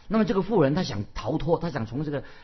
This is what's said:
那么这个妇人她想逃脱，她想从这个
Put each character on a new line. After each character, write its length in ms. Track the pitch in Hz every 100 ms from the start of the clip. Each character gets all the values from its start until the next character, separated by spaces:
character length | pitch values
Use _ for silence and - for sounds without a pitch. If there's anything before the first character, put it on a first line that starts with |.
| -
那 80 | 214
么 80 | 190
这 80 |
个 80 | 190
妇 200 | 190 220
人 140 | 135 151
她 80 |
想 220 | 170 101 104
逃 240 | - 110 156
脱， 200 | 139 -
她 100 | 131
想 160 | 123 110
从 180 | 120
这 80 | 151
个 140 | 139 - -